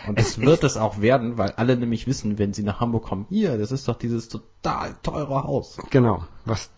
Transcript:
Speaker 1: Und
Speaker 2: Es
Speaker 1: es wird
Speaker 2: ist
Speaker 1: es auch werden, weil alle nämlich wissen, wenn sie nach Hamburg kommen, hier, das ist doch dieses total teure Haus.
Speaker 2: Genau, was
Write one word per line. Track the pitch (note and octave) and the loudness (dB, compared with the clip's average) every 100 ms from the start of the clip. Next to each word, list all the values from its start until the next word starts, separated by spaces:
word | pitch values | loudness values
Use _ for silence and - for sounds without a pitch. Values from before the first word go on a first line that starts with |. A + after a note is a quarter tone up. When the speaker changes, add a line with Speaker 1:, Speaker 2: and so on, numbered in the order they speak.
| - | -4
Speaker 1:
Und | G#2 | 0
Speaker 2:
Es | A2 | 0
Speaker 1:
es | G#2 | 2
wird | C3 D#3+ | 4 4
Speaker 2:
ist | C#3+ | 4
Speaker 1:
es | A2 | 0
auch | A2 G#2+ | -2 2
werden, | G#2+ C3 A#2 A2+ | 4 4 2 -2
weil | G2 - | -2 0
alle | B2 B2+ | 2 2
nämlich | A#2+ A2+ - | 2 -2 -2
wissen, | C3 A2 G#2 | -2 -2 0
wenn | G2+ | 0
sie | G2+ | 0
nach | G#2 - | -4 -2
Hamburg | A#2+ A2+ | 0 -2
kommen, | - G2 G#2+ | -2 -6 -2
hier, | G3 G3+ A#2 | 0 0 0
das | G#2 | -2
ist | C3+ - | -2 -2
doch | A#2+ | -4
dieses | A#2+ A#2 A2+ | -2 -4 -6
total | A2+ - _ D#3+ - - - | -12 -14 _ -4 -4 -6 -6
teure | - D3+ C#3+ C3+ | -6 -4 -2 -2
Haus. | D#3+ C3+ - - - | -2 -2 -4 -10 2
Speaker 2:
Genau, | C3+ A#2+ F2+ E2 - A2+ | 4 4 2 -4 -10 -4
was | A2 - | -4 -4